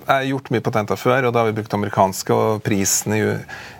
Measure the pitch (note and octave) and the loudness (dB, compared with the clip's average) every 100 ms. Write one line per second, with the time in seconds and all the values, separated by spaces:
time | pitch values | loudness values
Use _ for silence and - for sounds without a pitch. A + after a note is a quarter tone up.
0 | - C3+ C3+ C3+ - A#2 B2+ A#2 G#2 G2 | 0 0 0 -4 -2 -2 0 -2 -2 0
1 | B2+ B2+ B2 A#2 A2 A2 G#2 G#2 G2+ - | 2 2 2 2 0 0 -2 -2 -2 2
2 | F#2+ F#2+ - A#2 A2 G#2+ - G2+ F#2+ - | 2 2 0 2 2 0 0 0 2 0
3 | - G#2+ G#2 G#2+ - - - - | 0 0 0 -2 -6 -16 -16 -6